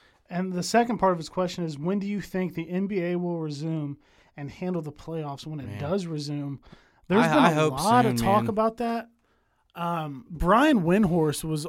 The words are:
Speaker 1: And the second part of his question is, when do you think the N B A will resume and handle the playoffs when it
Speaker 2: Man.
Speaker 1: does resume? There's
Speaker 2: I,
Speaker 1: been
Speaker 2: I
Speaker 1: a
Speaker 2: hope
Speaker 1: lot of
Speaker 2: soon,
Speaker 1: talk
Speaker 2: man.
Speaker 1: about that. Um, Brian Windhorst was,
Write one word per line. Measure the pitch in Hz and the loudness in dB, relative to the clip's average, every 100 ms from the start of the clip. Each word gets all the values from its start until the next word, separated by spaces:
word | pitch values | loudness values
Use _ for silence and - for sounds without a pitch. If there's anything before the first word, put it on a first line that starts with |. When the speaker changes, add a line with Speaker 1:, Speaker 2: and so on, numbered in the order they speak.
| _ _ - | _ _ -10
Speaker 1:
And | 180 185 | -6 -4
the | 180 | -4
second | 175 226 233 208 | 0 2 2 2
part | 190 | 2
of | 175 | 0
his | 156 | -4
question | - 180 180 | -4 -4 -4
is, | 165 143 | -8 -6
when | 160 202 | -4 -4
do | 202 | -4
you | 202 | -6
think | - 190 180 | -6 -4 -4
the | - 165 | -6 -6
N | 180 196 | -4 -2
B | 202 | -2
A | 175 180 | -2 -2
will | 175 170 | -4 -4
resume | 156 143 160 160 143 143 _ _ _ - | -6 -6 -6 -4 -6 -10 _ _ _ -14
and | 143 | -14
handle | - 185 175 | -8 -6 -6
the | 151 | -6
playoffs | 147 - 165 147 135 156 | -12 -10 -8 -8 -10 -12
when | 156 | -12
it | 113 | -10
Speaker 2:
Man. | 101 | -8
Speaker 1:
does | 143 202 170 | -4 -4 -4
resume? | 156 143 147 143 135 - - _ _ - | -6 -6 -6 -6 -10 -16 -20 _ _ 0
There's | 190 165 | 4 6
Speaker 2:
I, | |
Speaker 1:
been | 151 | 6
Speaker 2:
I | 170 | 6
Speaker 1:
a | |
Speaker 2:
hope | 156 156 | 6 2
Speaker 1:
lot | 135 190 240 233 | 2 4 4 4
of | 120 | 2
Speaker 2:
soon, | 226 | 4
Speaker 1:
talk | 208 | 2
Speaker 2:
man. | 233 | 2
Speaker 1:
about | 208 226 226 | 0 0 0
that. | 233 233 - _ _ _ _ _ _ | -4 -4 -8 _ _ _ _ _ _
Um, | - 170 170 156 135 - | -8 -4 -4 -6 -10 -12
Brian | 156 165 220 302 247 | -2 4 6 6 4
Windhorst | 160 190 196 175 156 143 | 4 4 4 4 2 0
was, | 160 156 | -2 -4